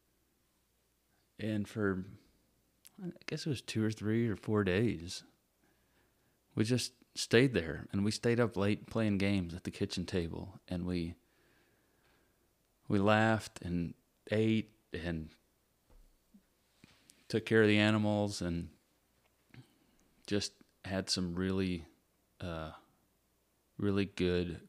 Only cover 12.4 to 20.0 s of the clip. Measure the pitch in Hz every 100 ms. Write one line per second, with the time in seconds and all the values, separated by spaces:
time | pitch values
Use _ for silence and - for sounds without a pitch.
12.4 | _ _ _ _ - 101 101 107 110 110
13.4 | - - 87 87 85 - _ _ - 107
14.4 | 110 110 107 _ _ 90 90 82 78 -
15.4 | _ _ _ _ _ - - _ _ -
16.4 | _ _ _ _ - _ - - - 110
17.4 | - 110 107 104 107 107 107 104 104 104
18.4 | 87 85 85 - _ _ _ _ _ _
19.4 | _ - - _ _ _